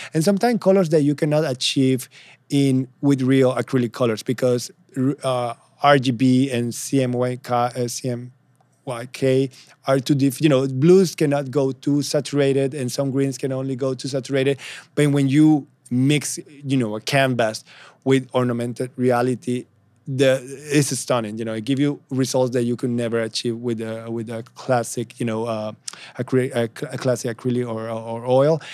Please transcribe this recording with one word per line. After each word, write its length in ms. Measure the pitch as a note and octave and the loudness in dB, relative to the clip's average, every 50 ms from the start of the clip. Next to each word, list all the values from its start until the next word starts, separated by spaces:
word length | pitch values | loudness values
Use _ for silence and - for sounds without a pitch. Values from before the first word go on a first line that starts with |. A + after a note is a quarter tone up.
| - - - | -14 -4 -2
And 100 | D#3 D3+ | 0 2
sometimes 340 | G3+ G3+ F#3 A#3 B3 A#3+ G3 | 2 2 2 2 0 0 2
colors 280 | - F#3+ F#3+ G3 F3+ D3+ | 2 4 4 4 4 4
that 140 | E3+ D#3 | 2 2
you 120 | C#3+ D3 D3 | 4 2 0
cannot 300 | - E3 D3+ D3 D3+ D#3+ | 0 0 0 2 0 0
achieve 640 | C#3+ B2+ - - - - C#3 C3 C3 C3 B2 - - _ - - - - _ _ - | 0 -4 -4 -4 -2 0 2 2 2 2 0 -2 -10 _ -20 -20 -20 -20 _ _ -2
in, 380 | C#3+ C#3+ C#3 C3+ C3 C3 C3+ - _ - | 0 2 2 4 2 0 0 -4 _ -2
with 200 | - C#3+ C#3+ C3 | 2 2 2 4
real 320 | C3 B2+ C3+ C3+ C3 B2+ B2+ | 4 2 4 4 4 4 2
acrylic 380 | A#2+ A2+ - C3+ B2+ A#2+ G#2+ | 0 -4 -2 0 0 0 -2
colors 300 | - - C3 A#2 A2 G#2 - | -2 0 0 0 0 -2 -4
because, 480 | - A#2+ - C3 B2+ B2 B2 - - - _ _ _ - C#3 B2+ C3+ C#3+ - | -6 -4 0 0 0 0 0 -2 -8 -16 _ _ _ -6 -2 -2 -2 -2 -2
uh, 320 | - C3 B2+ B2 A#2+ A#2 A#2 _ _ _ _ - | -4 -4 -2 -2 -4 -6 -8 _ _ _ _ 2
R 160 | - C#3+ C#3+ C#3 | 4 6 6 6
G 120 | B2 C3+ | 4 0
B 400 | A#2+ A2 C3 C3 B2+ B2+ C3+ C3+ | 0 2 2 4 4 4 2 0
and 240 | B2+ A#2 A#2+ A#2+ A2+ | 0 -2 -4 -4 -6
C 280 | - - - C#3 C3+ | -8 -8 -2 0 0
M 100 | C3 B2 | 0 0
Y 240 | B2 B2 B2 B2+ B2+ | 0 -2 -2 -2 -4
K, 160 | B2 - - B2 | -6 -6 -4 -2
uh, 320 | A#2+ A#2+ B2 - B2+ B2 | 0 0 -2 -2 -4 -4
C 220 | A#2+ - - - B2+ | -4 -6 -6 -6 -6
M 240 | A#2+ A#2+ B2 B2 _ _ _ _ _ _ _ _ _ _ - | -6 -6 -10 -14 _ _ _ _ _ _ _ _ _ _ -12
Y 180 | C#3 A#2+ A#2 B2+ B2+ | -10 -8 -8 -10 -12
K 380 | - - C#3 C3 C3 C3+ C#3 B2+ - - - _ - _ - | -8 -2 0 2 2 2 2 0 -4 -14 -20 _ -20 _ -2
are 120 | C3+ C3+ C#3 | 0 0 0
too 140 | B2 - D3+ | 2 2 2
diff-, 260 | C3 C#3 C#3 B2 - | 2 2 0 0 2
you 80 | D3 D#3 | 2 2
know, 180 | C#3 C3 C3+ | 4 4 2
blues 480 | C3+ C3 B2+ C#3+ E3+ F#3 G3 F#3+ D#3 - | 0 -2 2 6 6 8 6 6 4 0
cannot 360 | - D#3+ C#3+ C#3+ C#3+ C#3 C3 | -2 0 0 0 0 -2 -2
go 200 | B2 D3 C3+ C3+ | 0 0 0 0
too 280 | C3 - - D3 C#3+ D3 | -2 -4 -2 0 0 0
saturated 720 | C#3 - - D3 - - C#3 C#3+ C#3 C#3 C3+ C3+ C3+ C3 | 0 0 -2 -2 -2 -2 0 0 2 2 2 2 0 0
and 180 | C#3+ D3 B2+ B2 | -2 -4 -6 -6
some 200 | - - C#3 C3+ | -4 -2 -4 -2
greens 260 | B2 C#3 C#3 C#3 B2+ | 0 0 0 0 -2
can 160 | - - C3 | -4 -6 -4
only 240 | C3 C3 C3+ C3+ C3 | -4 -4 -4 -6 -4
go 160 | B2 C#3 C3 C3 | -4 -2 -4 -4
too 140 | B2+ - C3+ | -4 -6 -6
saturated. 500 | C#3+ C3+ A#2+ - C#3 C3+ C3 C#3 C#3 - - - - - - _ - | -6 -6 -4 -2 -2 0 2 0 0 -2 -6 -16 -16 -16 -18 _ 0
But 140 | - D3+ D3 | 2 2 4
when 200 | C#3 C#3+ C#3 C3+ | 4 2 2 2
you 380 | C3+ D3+ D#3 D#3 D#3 C#3+ - _ _ _ _ - | 4 6 6 6 6 4 2 _ _ _ _ -4
mix, 480 | B2 B2+ C3 C#3 D3 D3 - - - - - - D3 C#3 C#3+ | 0 2 2 2 2 2 0 -4 -8 -10 -12 -16 -20 -14 -6
you 120 | C3+ C3+ C3 | -2 0 0
know, 180 | A#2+ G#2+ G#2+ | 0 0 -4
a 40 | A2 | -6
canvas 600 | - - C#3+ C#3 C3+ C3 B2 A#2 A#2 A2 A2+ - - - - - - - _ _ - | -6 0 2 2 2 2 2 2 0 0 -2 -6 -12 -16 -20 -20 -20 -20 _ _ 0
with 220 | C3 C3+ C3+ C3 - | 2 2 2 2 0
ornamented 580 | - B2+ B2 B2 A#2+ A#2+ A#2+ A#2+ A#2 - C3 B2+ - | -2 0 0 0 -2 -2 -4 -6 -4 -6 -8 -8 -4
reality, 720 | B2+ B2 B2+ A#2+ A#2+ B2 C3 B2 G#2+ - B2 B2 B2+ - _ _ _ _ _ _ _ - | 0 2 2 2 2 2 0 -2 -4 -4 -6 -6 -6 -6 _ _ _ _ _ _ _ -12
the, 340 | - C3+ B2+ C3+ C3 C3 C3+ B2 C3+ C#3 C#3 D3+ D3+ | -8 0 2 4 4 4 2 -2 -12 -18 -16 -8 0
it's 240 | C#3+ D3+ C#3 - C#3 - | 2 2 2 2 -2 -6
stunning. 380 | - - C3 A#2+ A2 G#2 A2 | -2 -2 -2 -2 -2 -4 -6
You 80 | A2 A2+ | -6 -6
know, 80 | A2+ | -6
it 120 | A2 A2 G#2+ | -6 -8 -4
give 140 | C3 C#3 C3 | -4 -2 0
you 200 | C#3+ C#3+ C#3+ - _ - | 0 -2 -2 -4 _ -8
results 420 | C3 B2+ C3+ B2+ - C3 B2+ B2+ A#2+ | -2 -2 -2 0 2 0 0 2 0
that 80 | B2 | 0
you 120 | A#2+ A#2+ A#2+ | 0 -2 -2
could 140 | A2+ - B2 | -4 -4 -4
never 280 | A#2+ A#2+ A#2+ A2+ A2+ A#2 | -2 -2 -4 -2 -2 -2
achieve 360 | A2+ A2 - - - A#2+ A2+ | -4 -4 -6 -6 -4 -4 -6
with 240 | A#2 A#2+ A#2+ A#2 A2 | -4 -4 -6 -4 -4
a, 260 | A2+ A2 A2 A2+ A2+ A2+ | -6 -8 -10 -10 -10 -8
with 200 | A2+ A#2 A2+ A#2 | -8 -8 -8 -8
a 140 | A2+ A2+ A#2 - _ | -10 -12 -12 -14 _
classic, 640 | - - - C3 A#2+ A2+ - - B2 A#2 - - - | -16 -4 0 0 0 0 -2 -6 -8 -8 -8 -6 -6
you 60 | B2 | -4
know, 180 | A2+ A2 A2 A#2 | -4 -4 -4 -4
uh, 260 | A#2+ A2 G#2+ G#2+ A2 A2 - - - - - - - - | -4 -4 -6 -6 -8 -10 -12 -16 -16 -16 -16 -20 -18 -10
acry-, 360 | - B2 - C3 C3 B2 C#3 C3 | -8 -6 0 0 0 0 0 -2
a 160 | A#2+ A#2 A2 - | -2 -2 -2 -4
cl-, 180 | - C#3+ C3 C3+ | -10 -10 -10 -8
a 20 | B2 | -4
classic 380 | - C3 A#2+ - - B2 A#2 | -2 -2 -2 -2 -4 -8 -8
acrylic 320 | - - B2+ A#2+ B2 A#2+ A#2+ | -4 -4 -2 -2 -2 -2 -4
or, 200 | A2+ A2 A2+ A2+ | -6 -8 -6 -6
or 340 | A2+ A2+ A2+ A#2 A#2 A#2 A#2 | -8 -8 -8 -8 -10 -8 0
oil. 380 | B2+ B2+ C3 C#3 D3+ E3 D#3 - - | 2 4 4 4 4 2 0 -2 -10